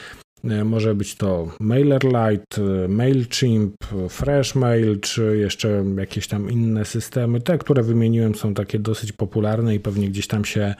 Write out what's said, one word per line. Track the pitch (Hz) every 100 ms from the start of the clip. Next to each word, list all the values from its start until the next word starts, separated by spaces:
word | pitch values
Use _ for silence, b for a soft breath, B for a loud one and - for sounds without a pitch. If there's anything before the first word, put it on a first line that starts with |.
| B B - _
E, | 123 107
może | 107 113 110
być | 104 101 -
to | 101 90 82 -
MailerLite, | 107 127 143 135 131 123 110 101 - - 101 95
e, | 92
Mailchimp, | 104 127 135 117 - 127 110 104 101 - 98 92
Freshmail, | - 135 143 127 135 123 117 113 104
czy | - - 110 107
jeszcze | 101 - 110 104 98 95
jakieś | 95 - -
tam | 104 101
inne | 117 113 107
systemy. | 104 117 - 127 120 120
Te, | 120 170
które | - 135
wymieniłem, | 113 117 113 117 113
są | 107 110
takie | 101 101 110
dosyć | 107 107 107
popularne | - 104 113 104 110 117
i | 104
pewnie | 104 101 101
gdzieś | 98 -
tam | 107
się, | 101 107 101 98